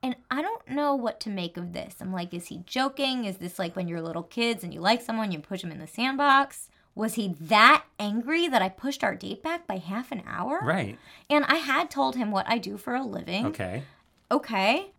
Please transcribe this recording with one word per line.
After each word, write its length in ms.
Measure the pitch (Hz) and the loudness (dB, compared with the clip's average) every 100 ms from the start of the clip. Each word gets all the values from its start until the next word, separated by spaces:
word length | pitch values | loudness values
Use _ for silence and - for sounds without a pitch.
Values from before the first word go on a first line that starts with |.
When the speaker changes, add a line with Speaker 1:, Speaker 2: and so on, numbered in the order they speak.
Speaker 1:
And 100 | 254 247 _ | -4 -6 _
I 100 | 262 | -2
don't 280 | 349 453 - | -2 -4 -6
know 260 | 269 294 | -2 0
what 240 | 277 233 - | 2 0 -4
to 100 | 220 | -6
make 260 | 196 175 175 | -4 -4 -6
of 160 | 175 | -8
this. 240 | 170 - - | -8 -10 -10
I'm 120 | 190 | -6
like, 200 | 185 175 | -4 -4
"Is 140 | 175 170 | -8 -10
he 160 | - | -14
joking? 600 | 180 254 269 269 269 254 | -6 -2 0 0 -2 0
Is 140 | 214 190 | -4 -6
this 200 | 175 - | -8 -6
like 160 | 175 | -6
when 140 | 175 175 | -4 -4
you're 120 | 170 | -4
little 220 | 165 165 | -4 -6
kids 400 | 170 - 233 226 | -6 0 0 0
and 100 | 175 | -4
you 80 | 160 | -2
like 220 | 175 240 | 2 2
someone, 300 | 240 226 214 | 2 -2 -2
you 80 | 165 | -4
push 220 | - 190 | -6 -8
them 100 | 175 | -6
in 80 | 156 | -10
the 80 | 156 | -12
sandbox?" 800 | - 254 269 285 269 269 - - _ _ | -2 -2 2 6 6 4 -4 -18 _ _
Was 200 | - 220 | -4 -2
he 200 | 226 202 160 | 0 -2 -4
that 440 | 160 214 233 302 - _ | 4 10 10 10 4 _
angry 480 | 208 214 233 320 339 | -2 -2 0 2 4
that 160 | 254 | 4
I 60 | 190 | 2
pushed 340 | 190 262 269 | -2 -6 0
our 140 | 202 175 | 0 -2
date 260 | 190 196 | -8 -8
back 240 | - 339 - | -6 -8 -6
by 120 | 190 | -6
half 340 | 165 202 254 | -4 -8 -6
an 100 | - - | -10 -8
hour? 320 | 170 214 311 | -6 -4 -2
Speaker 2:
Right. 340 | 123 180 107 - - - _ | 0 0 -2 -8 -18 -20 _
Speaker 1:
And 160 | 294 277 | 2 4
I 100 | 311 | 0
had 340 | 277 277 349 | 2 0 0
told 240 | 277 269 | 0 0
him 160 | 247 214 | 0 0
what 180 | 196 - | 0 0
I 100 | 233 | -2
do 180 | - 202 | -2 -8
for 180 | - | -4
a 80 | 247 | -4
living. 420 | 262 196 - 185 240 | -4 -8 -4 -2 -2
Speaker 2:
Okay. 360 | - 92 104 139 - _ _ _ | -2 -6 -6 -10 -18 _ _ _
Speaker 1:
Okay. 600 | 294 - 214 196 285 392 | -2 0 0 2 2 -2